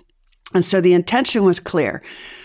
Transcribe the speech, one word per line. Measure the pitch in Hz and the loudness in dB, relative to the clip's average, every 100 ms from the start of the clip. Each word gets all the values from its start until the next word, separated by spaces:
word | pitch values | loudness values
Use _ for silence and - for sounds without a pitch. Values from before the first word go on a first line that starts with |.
| _ _ _ _ - | _ _ _ _ -4
And | 185 | -2
so | 175 196 | 0 2
the | 180 | 4
intention | 180 180 240 262 233 | 2 2 -2 -2 0
was | 196 175 | 2 0
clear. | - 180 123 - - - - - | -4 -4 -4 -6 -12 -20 -20 -20